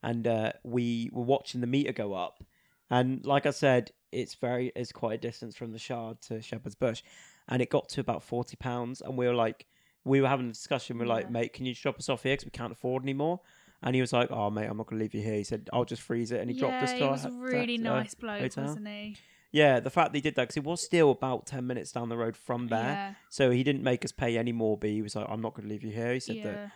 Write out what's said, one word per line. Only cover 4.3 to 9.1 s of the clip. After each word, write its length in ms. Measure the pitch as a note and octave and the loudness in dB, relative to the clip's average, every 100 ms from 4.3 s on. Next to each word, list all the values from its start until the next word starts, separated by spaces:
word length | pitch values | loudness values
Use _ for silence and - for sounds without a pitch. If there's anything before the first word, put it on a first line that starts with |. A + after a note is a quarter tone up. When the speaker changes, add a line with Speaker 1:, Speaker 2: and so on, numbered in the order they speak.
Speaker 1:
very, 380 | - B2 B2 B2+ - | -4 -2 -2 -2 -4
it's 160 | A#2+ | -8
quite 220 | - A#2 | -4 -4
a 80 | A2 | -2
distance 340 | A#2+ - A#2 - | -6 -8 -14 -12
from 160 | A#2 | -12
the 60 | A2 | -10
Shard 420 | - A#2+ A2+ A2+ | -8 -6 -8 -10
to 180 | - A2 | -10 -10
Shepherd's 320 | - A2+ A2 | -8 -8 -10
Bush, 300 | - B2 A#2 - - - - - | -2 -2 -2 -10 -20 -20 -20 -2
and 140 | B2+ | 0
it 80 | - | 2
got 200 | D3 - | 0 0
to 120 | - | -4
about 220 | B2+ F#2 | -2 -4
forty 320 | - A#2+ A#2+ - | -4 -4 -4 -8
pounds, 440 | B2+ A#2+ A#2+ C3 | -6 -4 -6 -8
and 140 | - | -6